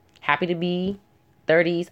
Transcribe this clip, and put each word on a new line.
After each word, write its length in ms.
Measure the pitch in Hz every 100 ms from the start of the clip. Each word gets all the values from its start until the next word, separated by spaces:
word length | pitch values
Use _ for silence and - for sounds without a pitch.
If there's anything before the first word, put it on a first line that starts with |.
| _ _
happy 260 | - 147 180
to 60 |
be 440 | 175 175 180 185 202 _ _ _ _ -
thirties. 420 | 160 170 170 175